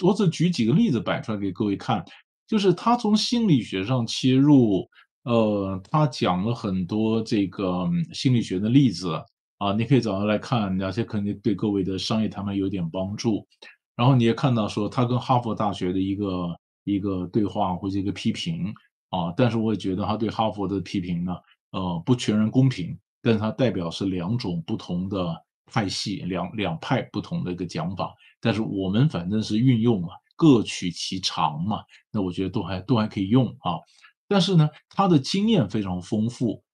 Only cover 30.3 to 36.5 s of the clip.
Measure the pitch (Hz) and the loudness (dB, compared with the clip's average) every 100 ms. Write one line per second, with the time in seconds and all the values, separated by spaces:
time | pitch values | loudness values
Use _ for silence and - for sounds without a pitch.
30.3 | - 165 123 92 - 92 82 - 95 - | 4 6 6 4 -4 -6 -6 -6 -6 -4
31.3 | - 80 76 90 117 - - _ 110 92 | -2 -2 -2 -4 -4 -8 -20 _ -4 -2
32.3 | 87 95 107 90 95 92 123 107 110 95 | -2 -4 -4 -4 -6 0 0 2 -2 2
33.3 | 123 117 - 90 82 - _ - _ _ | 2 2 -2 -6 -6 -8 _ -20 _ _
34.3 | 202 180 180 151 - _ - 196 165 131 | 2 4 4 4 0 _ 0 4 4 4
35.3 | 190 214 214 104 110 98 90 87 107 110 | 0 2 4 2 -2 -2 -4 -2 -2 -2
36.3 | 120 120 | -2 -4